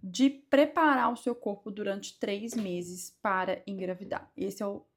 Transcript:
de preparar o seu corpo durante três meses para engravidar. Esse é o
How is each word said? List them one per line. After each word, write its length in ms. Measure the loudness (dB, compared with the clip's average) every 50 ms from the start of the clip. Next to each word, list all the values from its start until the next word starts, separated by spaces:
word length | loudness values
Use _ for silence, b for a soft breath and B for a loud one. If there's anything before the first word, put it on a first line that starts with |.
| -10
de 280 | -10 0 4 4 4
preparar 800 | 2 0 _ _ 6 6 6 6 6 4 6 6 6 4 4 2 0
o 40 |
seu 180 | 0 -2 -4 -4
corpo 360 | -2 -4 -6 -6 -6 _ -12
durante 480 | -10 -6 -4 -4 -4 -4 -6 -12 -8 _
três 360 | -4 -2 -2 -4 -4 -4 -4
meses 600 | -4 -2 -2 -2 -4 -4 -6 -8 -12 -12 -14 _ _
para 420 | _ 0 0 2 0 0 -2 -4 -6
engravidar. 640 | -10 -8 -6 -4 -6 -6 -6 -6 -8 -8 -8 -8 -12 _
Esse 280 | -6 -6 -6 -4 -4 -4
é 40 |
o 160 | -6 -6 -8 -12 _ _